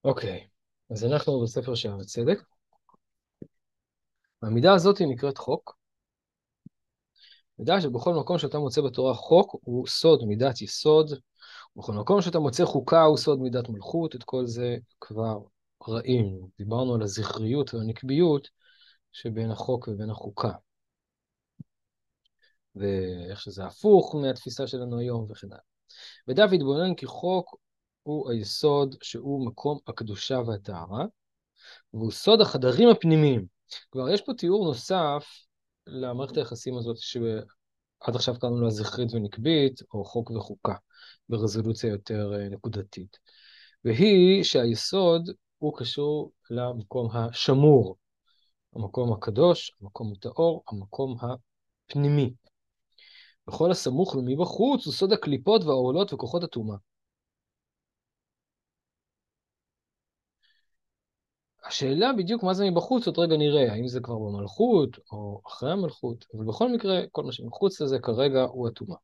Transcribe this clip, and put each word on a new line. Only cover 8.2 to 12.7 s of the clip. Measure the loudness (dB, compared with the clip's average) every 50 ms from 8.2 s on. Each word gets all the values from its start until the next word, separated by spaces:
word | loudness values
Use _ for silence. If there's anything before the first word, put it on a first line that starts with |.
| -2 -2 -2
שאתה | -2 -2 -4 -4 -4
מוצא | -4 -2 -2 -2
בתורה | -2 -2 -2 0 0 0 0
חוק | -2 2 6 6 6 6 4 -4 -14
הוא | _ -6 -6 -4 -4
סוד | -4 -4 4 6 6 6 6 4
מידת | -2 0 0 0 0 -2 -4
יסוד, | -10 -10 -10 0 2 6 6 6 4 2 -4 -12 _ _ _ _ -20 -20 -20 -20 -20 _ _
ובכל | -12 -8 -6 -6
מקום | -4 0 2 2 2
שאתה | 2 2 0 0
מוצא | 0 0 2 2 0
חוקה | 2